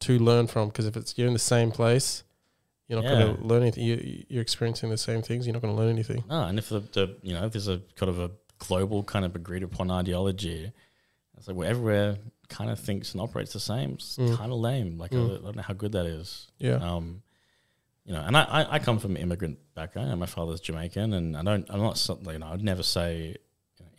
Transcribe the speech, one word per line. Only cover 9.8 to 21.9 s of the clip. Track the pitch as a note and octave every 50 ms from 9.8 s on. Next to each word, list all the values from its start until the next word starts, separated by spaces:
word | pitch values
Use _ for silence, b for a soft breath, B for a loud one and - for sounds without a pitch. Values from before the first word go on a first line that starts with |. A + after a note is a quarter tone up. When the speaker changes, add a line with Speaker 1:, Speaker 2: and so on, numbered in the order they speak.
| F#2 F2+
Speaker 2:
ideology, | F#2 F2+ F2+ F#2 F2 F2 F#2+ G2 F#2 G2 G2+ E2+ E2 D#2 E2 G#2+ - _ _ _ _ _ _ _ _ _ _ _ _
it's | - -
like, | G2+ F#2
well, | F2+ E2 F2
everywhere | A#2+ B2 A#2 A2 G#2 G2+ G2+ G#2 G2+ G2+ G#2+ A#2 - _ _
kind | - - - - A2+
of | G#2+ -
thinks | - - G2+ F#2+ - - -
and | F#2
operates | G2+ - - - G#1 - -
the | G#2+
same. | - - G#2 C3 C#3+ C#3 C3+
It's | - - - -
Speaker 1:
Mm. | - B2+ A#2+ A#2
Speaker 2:
kinda | A#2 G#2+ A#2+ B2
lame. | A#2 A2+ A#2 C3+ C3 G#2+ F2 E2 E2
Like, | E2 F2+ B2+
I |
Speaker 1:
Mm. | B2 A#2+
Speaker 2:
don't, | A2+ F#2+ -
I | -
don't | G2 G#2
know | G#2 F#2
how | - G2
good | F#2+ A2 G2+ G2
that | F#2 F2
is. | E2 D#2+ D#2 F2 - - - - - _ -
Speaker 1:
Yeah. | C3 B2+ B2
Speaker 2:
Um, | C3 E2+ F2 F2 E2+ E2 E2+ F2 G2 - _ _ _ _ _ _ _ _ _ _ _ _ _ _ _ -
you | - F2+
know, | D#2
and | D2 F2+ B2+
I, | D#3 D3
I, | - - D#3 D3+ - -
I | D3+
come | - B2 A2+ G#2
from | - G2 F2+
an | - E2+
immigrant | F2 F2 E2+ F2+ D#2+ D2 - _ _ -
background, | E2 D#2+ - - G2 B2+ C3+
and | G#2+ F2
my | F2
father's | E2 - F2 E2 E2 D#2+ D#2+
Jamaican, | - - D#2+ D#2+ E2+ E2+ - G2 G#2+ A2+ G#2
and | F2+ E2+ E2 D#2
I | D2
don't, | E2+ G2+ G#2 G2+ - -
I'm | G2+ G2+
not | G#2+ A2